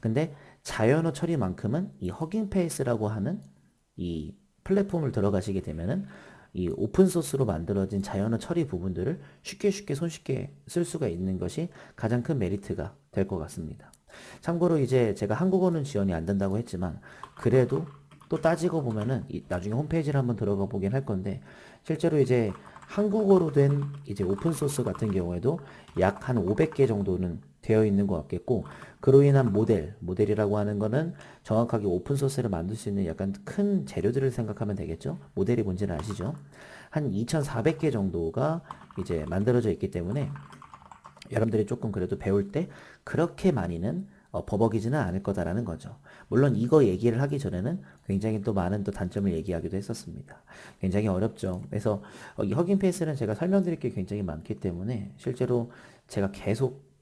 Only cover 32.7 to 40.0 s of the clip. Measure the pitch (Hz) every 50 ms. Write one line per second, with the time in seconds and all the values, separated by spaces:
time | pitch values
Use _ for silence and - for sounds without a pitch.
32.7 | 110 113 - 107 101 98 98 82 80 - 98 98 98 - - - - - 202 202
33.7 | 202 190 147 - - - 85 104 120 139 135 135 123 - 117 107 104 - 110 101
34.7 | 101 95 - - 80 - - 143 165 - - - _ - 98 98 120 117 107 98
35.7 | 90 90 104 98 87 78 - 107 98 95 90 113 165 - - - - - - -
36.7 | - - - - - 156 151 131 92 101 117 - - 160 139 139 - 113 110 160
37.7 | 156 160 - 156 123 110 98 95 82 85 85 80 - 113 135 151 160 170 - -
38.7 | - - - - - - 90 - 87 80 78 73 82 92 104 123 120 123 117 110
39.7 | 92 - - 98 - 90